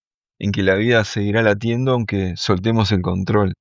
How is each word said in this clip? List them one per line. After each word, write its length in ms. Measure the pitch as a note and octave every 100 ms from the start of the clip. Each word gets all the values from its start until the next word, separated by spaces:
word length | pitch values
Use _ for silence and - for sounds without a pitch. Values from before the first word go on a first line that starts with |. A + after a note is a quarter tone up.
| _ _ _ -
en 120 | G2+
que 100 | G2+
la 120 | G2 F#2+
vida 280 | A2+ A#2
seguirá 380 | G2+ A2 G2+ G#2+
latiendo 500 | A2 G2+ A#2 A#2+ C3
aunque 420 | B2+ G#2+ G2 F#2 E2+
soltemos 560 | - F#2 A2 A2+ F#2+
el 80 | G2+
control, 520 | F2+ F#2 F#2+ G#2 G2 -